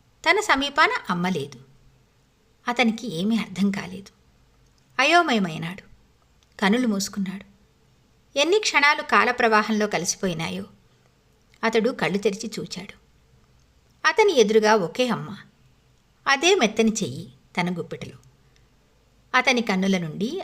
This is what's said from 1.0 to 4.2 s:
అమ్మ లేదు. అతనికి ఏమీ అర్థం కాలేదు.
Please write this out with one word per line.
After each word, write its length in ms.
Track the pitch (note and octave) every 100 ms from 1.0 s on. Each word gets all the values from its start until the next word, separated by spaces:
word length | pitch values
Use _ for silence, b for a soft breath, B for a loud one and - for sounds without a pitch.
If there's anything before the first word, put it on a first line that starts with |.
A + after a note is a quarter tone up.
| -
అమ్మ 180 | F3 F3+
లేదు. 300 | F3+ - - - _ _ _ _ _ _ _ _ _ A#3+
అతనికి 460 | A#3+ A#3 A3+ B3
ఏమీ 220 | D#3+ G3+ A3+
అర్థం 340 | F#3+ F3+ G3+
కాలేదు. 420 | G3 F3 F#3+ - _